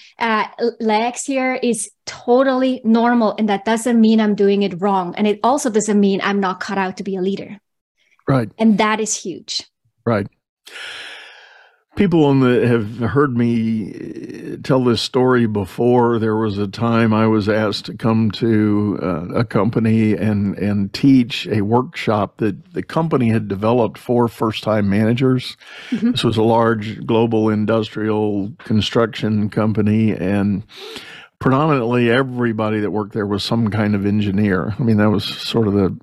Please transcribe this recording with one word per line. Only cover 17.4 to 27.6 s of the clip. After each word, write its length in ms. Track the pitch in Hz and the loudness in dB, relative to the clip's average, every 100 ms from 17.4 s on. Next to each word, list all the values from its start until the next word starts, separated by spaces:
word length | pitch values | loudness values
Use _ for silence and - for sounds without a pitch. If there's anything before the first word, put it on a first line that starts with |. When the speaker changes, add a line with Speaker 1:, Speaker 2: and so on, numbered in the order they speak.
| 101 | 2
Speaker 2:
asked 360 | 107 107 - - | 0 0 -4 -10
to 100 | 104 | -4
come 320 | 120 113 110 | 0 2 0
to, 680 | - 117 107 107 104 104 80 | 0 0 2 2 2 0 -2
uh, 380 | 90 80 87 - | -4 -4 -4 -4
a 40 | |
company 720 | 113 117 101 117 113 110 110 | 0 0 0 0 2 2 2
and, 420 | 98 104 104 101 - | 0 0 0 -2 -2
and 360 | 98 101 98 | -2 -2 -4
teach 520 | - 139 135 117 - - | 0 4 4 2 -4 -4
a 140 | 107 | -2
workshop 760 | 101 120 135 - - 107 98 - | 0 0 -2 -6 -2 0 -2 -2
that 360 | 110 95 - | -4 -4 -10
the 100 | - | -12
company 460 | - 160 160 147 117 | -6 -4 0 0 2
had 180 | 110 104 | 0 -2
developed 480 | 98 110 123 107 - | -2 0 2 0 -4
for 300 | - 120 120 | -2 0 0
first-time 580 | - 113 - - 107 101 | 0 -4 -4 -2 0 2
managers. 680 | 98 110 120 135 127 - - - - - | 2 2 2 2 0 -2 -16 -20 -16 -6
Speaker 1:
Mm-hmm. 220 | 214 226 | -2 -2
Speaker 2:
This 120 | 247 | 0
was 140 | 120 110 | 0 2
a 60 | |
large 640 | 110 113 113 113 107 101 - | 2 4 2 0 -4 -8 0
global 440 | 113 117 110 107 | 2 2 2 2
industrial 1040 | 107 | 0